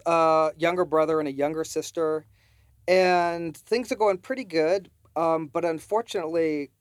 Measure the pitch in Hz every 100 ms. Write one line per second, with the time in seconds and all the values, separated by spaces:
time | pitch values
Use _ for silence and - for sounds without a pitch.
0 | 170 165 160 160 156 156 170 180 165 156
1 | 156 156 151 135 143 160 156 156 - 170
2 | 156 156 - _ _ _ _ _ - 185
3 | 180 180 170 170 165 - - 233 247 254
4 | 208 185 - 262 202 - 160 196 175 _
5 | _ 156 165 160 151 170 170 156 - 214
6 | 233 196 160 170 160 147 139 _